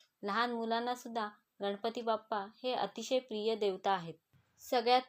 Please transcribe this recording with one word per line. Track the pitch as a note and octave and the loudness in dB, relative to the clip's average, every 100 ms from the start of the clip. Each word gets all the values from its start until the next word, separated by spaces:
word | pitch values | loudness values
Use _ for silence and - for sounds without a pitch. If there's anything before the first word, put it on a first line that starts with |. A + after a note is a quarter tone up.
| _ _ | _ _
लहान | G3+ G3+ B3 | -2 0 0
मुलांना | A#3 A3+ A3+ A#3+ | 0 -2 -2 -2
सुद्धा | B3 B3 A#3 G#3+ - _ - | -6 -6 -6 -6 -8 _ -6
गणपती | G3+ G3+ A#3 A#3 | -4 -2 -4 -4
बाप्पा | A3+ A3 - G#3+ G3 - | -2 -2 -2 -6 -6 -8
हे | B3 | -4
अतिशय | B3 G3+ - A3+ B3+ | -2 -2 -4 0 0
प्रिय | B3+ G#3+ G#3+ | 0 -4 -2
देवता | A3 G#3 F#3+ G3+ | 2 0 0 0
आहेत. | F#3+ E3+ D#3 _ _ _ _ | 0 -2 -14 _ _ _ _
सगळ्यात | - B3 A3+ B3+ | -2 0 6 4